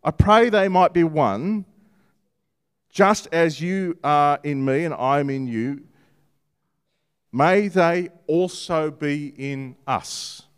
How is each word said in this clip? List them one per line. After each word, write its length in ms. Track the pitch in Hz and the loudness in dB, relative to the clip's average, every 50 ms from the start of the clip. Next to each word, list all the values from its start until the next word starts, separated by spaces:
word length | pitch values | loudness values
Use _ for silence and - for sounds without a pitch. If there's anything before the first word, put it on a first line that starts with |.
| _ | _
"I 80 | 151 | -4
pray 380 | 156 - - 202 214 226 233 240 | 0 2 4 4 6 6 4 4
they 180 | 214 208 190 196 | 2 2 2 2
might 240 | 185 185 180 - | 4 4 2 4
be 100 | 175 175 | 4 2
one, 600 | 165 160 156 156 139 107 98 107 143 190 220 208 185 _ _ _ _ _ _ _ _ _ _ _ _ _ _ _ _ _ _ _ _ _ _ _ _ _ | 0 2 2 0 0 0 0 -2 -2 -4 -4 -4 -6 _ _ _ _ _ _ _ _ _ _ _ _ _ _ _ _ _ _ _ _ _ _ _ _ _
just 360 | _ - 196 196 214 - - - | _ 4 4 4 4 0 -2 -4
as 280 | - 165 170 170 147 139 | 0 2 2 2 0 -4
you 380 | 160 180 190 196 190 175 - _ - | -4 -4 -2 -2 -4 -4 -6 _ -2
are 340 | 143 147 147 147 147 143 143 - | 0 2 4 4 2 2 0 -2
in 200 | 147 143 135 135 | -4 -4 -2 0
me 200 | 135 131 143 170 | 0 0 0 -2
and 100 | 160 147 | -4 -4
I 240 | - 123 131 139 143 | -2 0 0 2 2
am 120 | 143 139 | 0 -2
in 180 | 135 135 131 123 | -4 -6 -6 -4
you. 340 | 113 110 117 135 143 143 - _ _ _ _ _ _ _ _ _ _ _ _ _ _ _ _ _ _ _ _ _ _ _ _ _ _ _ _ _ | -4 -4 -4 -4 -6 -8 -14 _ _ _ _ _ _ _ _ _ _ _ _ _ _ _ _ _ _ _ _ _ _ _ _ _ _ _ _ _
May 340 | - 123 143 170 185 202 208 | -2 0 2 4 4 2 0
they 440 | 202 165 190 170 170 170 180 180 - _ - _ - | 2 2 2 2 2 2 -2 -4 -8 _ -14 _ -2
also 640 | 156 170 185 175 175 - - - 175 160 156 156 | 0 0 0 -2 -4 -12 -8 -4 -2 -2 -2 -4
be 420 | 143 - 151 147 143 151 147 139 - | -6 -6 -6 -4 -4 -4 -8 -12 -12
in 380 | - 135 139 139 135 135 131 127 _ _ 147 | -10 -10 -8 -8 -8 -10 -12 -16 _ _ -4
us." 540 | 131 92 - - - - - - - - _ _ _ | -4 -4 -4 -8 -14 -14 -14 -14 -16 -20 _ _ _